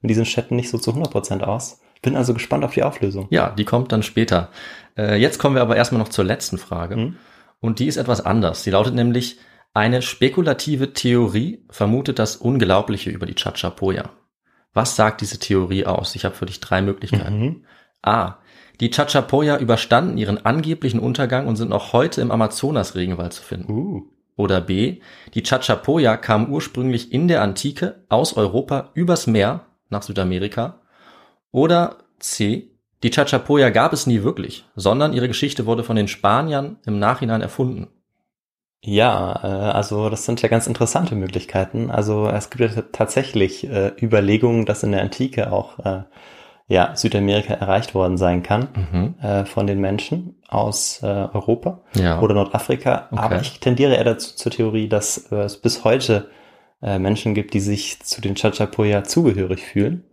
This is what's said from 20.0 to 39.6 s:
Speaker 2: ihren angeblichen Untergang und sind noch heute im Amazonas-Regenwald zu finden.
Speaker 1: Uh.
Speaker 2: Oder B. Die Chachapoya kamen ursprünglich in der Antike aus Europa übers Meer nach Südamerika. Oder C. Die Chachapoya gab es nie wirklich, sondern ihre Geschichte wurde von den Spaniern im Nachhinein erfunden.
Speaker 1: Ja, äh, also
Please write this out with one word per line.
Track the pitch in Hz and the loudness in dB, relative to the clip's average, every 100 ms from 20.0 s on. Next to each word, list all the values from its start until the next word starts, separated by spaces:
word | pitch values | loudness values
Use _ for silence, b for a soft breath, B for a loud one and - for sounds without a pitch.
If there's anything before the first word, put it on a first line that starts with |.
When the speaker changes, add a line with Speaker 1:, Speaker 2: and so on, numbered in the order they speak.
| 180 - | 2 -2
Speaker 2:
ihren | 101 104 113 | -2 0 0
angeblichen | 156 156 165 127 113 | 0 -2 -2 0 0
Untergang | 127 123 123 127 139 | 0 -2 0 0 -2
und | 107 | -2
sind | 117 | -2
noch | 104 - | -4 0
heute | 120 160 - | 2 2 0
im | 117 | 0
Amazonas-Regenwald | 113 110 - 135 139 90 92 90 87 87 | 2 0 0 -2 -2 -2 -4 -4 -4 -6
zu | - | -10
finden. | - 90 90 | -12 -10 -6
Speaker 1:
Uh. | 110 196 107 - _ _ - | -4 -4 -8 -12 _ _ -2
Speaker 2:
Oder | 196 185 | 0 0
B. | 180 135 240 180 B B B - | 0 0 0 -2 B B B -6
Die | |
Chachapoya | - 131 - 104 - 160 120 110 | -2 0 0 0 2 4 4 2
kamen | - 107 123 | 2 2 2
ursprünglich | 147 - 123 131 117 - | -2 -6 -4 -2 -2 -2
in | 143 175 | 0 2
der | 151 | 2
Antike | 104 95 143 139 190 - - | 0 -2 -6 -4 -6 -6 0
aus | 110 - 110 | 0 2 0
Europa | 98 113 - 139 - 160 | 0 0 -2 -4 -4 -2
übers | 175 165 - | 0 0 2
Meer | 110 104 165 - _ - | 2 2 -2 -10 _ -10
nach | 101 | -8
Südamerika. | - 98 92 90 101 117 131 - b b b b b b _ | -6 -2 -2 -2 -4 -4 -6 -8 b b b b b b _
Oder | 123 160 175 170 - _ _ | 2 4 4 2 -4 _ _
C. | - - 104 117 - _ _ - | -8 -2 0 -2 -6 _ _ -2
Die | 120 | 0
Chachapoya | - 139 127 - 143 123 | 2 2 0 2 4 6
gab | 113 156 | 4 2
es | - 127 | 2 2
nie | 110 | 2
wirklich, | 101 - - - _ 104 | 2 -2 -8 -12 _ -2
sondern | 95 123 151 | 0 2 2
ihre | 123 123 | 0 -2
Geschichte | - 143 - 113 | -2 -4 -2 -2
wurde | 117 | -2
von | 117 113 | 0 0
den | 101 | 0
Spaniern | - 98 117 160 139 143 214 117 | 0 2 2 0 -2 -4 -8 -4
im | 104 | 0
Nachhinein | 104 127 113 110 | 0 0 0 -2
erfunden. | 90 - 127 107 90 _ _ _ _ _ _ _ _ _ | -2 -2 -4 -4 -12 _ _ _ _ _ _ _ _ _
Speaker 1:
Ja, | 107 101 120 98 92 - | 0 4 4 4 -2 -4
äh, | 98 | -4
also | 98 | -2